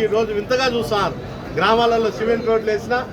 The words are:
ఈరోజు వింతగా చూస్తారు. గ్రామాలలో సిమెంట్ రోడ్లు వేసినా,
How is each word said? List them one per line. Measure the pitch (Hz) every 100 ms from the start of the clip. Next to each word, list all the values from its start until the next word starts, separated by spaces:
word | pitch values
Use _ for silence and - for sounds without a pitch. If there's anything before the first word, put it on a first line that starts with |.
| 214
ఈరోజు | 214 220 208
వింతగా | 208 254 262
చూస్తారు. | 233 220 214 175 - - - - 143
గ్రామాలలో | 196 226 233 226 220 -
సిమెంట్ | 220 233 233
రోడ్లు | 226 214
వేసినా, | 208 220 247 -